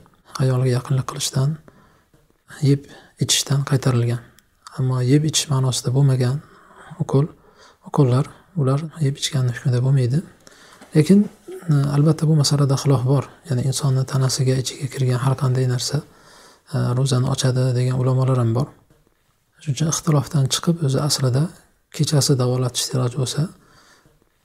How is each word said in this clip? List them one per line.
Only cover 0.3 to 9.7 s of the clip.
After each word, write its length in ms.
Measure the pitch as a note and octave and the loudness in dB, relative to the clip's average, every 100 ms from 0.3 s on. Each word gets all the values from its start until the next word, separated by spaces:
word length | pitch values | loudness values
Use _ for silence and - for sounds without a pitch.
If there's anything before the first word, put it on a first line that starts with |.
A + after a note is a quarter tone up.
| - C3 B2+ B2+ | -4 -2 0 0
yaqinlik 360 | B2 - C3+ - | -2 -2 -4 -4
qilishdan, 420 | D3 - C3+ C3+ D#3+ - _ _ _ _ _ _ _ _ | -6 -6 -2 -2 -4 -10 _ _ _ _ _ _ _ _
yeb 320 | - C#3 C#3 - - - - | -2 0 0 -2 -20 -20 -6
ichishdan 440 | C#3 - - C#3 | -2 -2 0 -2
qaytarilgan. 580 | C#3 C3+ - B2 A#2 A#2+ - _ _ _ - | 0 0 0 0 0 -4 -8 _ _ _ -14
Ammo 320 | - B2+ B2+ | -4 -2 0
yeb 220 | B2 D3 | 2 2
ichish 240 | D#3 - - | 2 -2 -2
ma'nosida 420 | C3+ C3 B2 - | 0 0 -2 -2
bo'lmagan 440 | B2+ C#3+ C3 B2+ C#3 - - - - - - | 2 2 2 0 -2 -8 -20 -20 -20 -16 -8
ukol, 280 | D3+ C#3 D3+ - _ _ - _ - | -2 0 0 -6 _ _ -20 _ -4
ukollar, 400 | - C3+ B2 D#3 - _ | 0 2 2 -2 -8 _
ular 280 | - C3 C#3 D#3+ D#3+ | -4 0 -2 -4 -4
yeb 180 | C#3 C#3 | -4 -2
ichgan 300 | - C#3 B2 | -6 -2 -2
hukmida 320 | A#2 - | -2 -2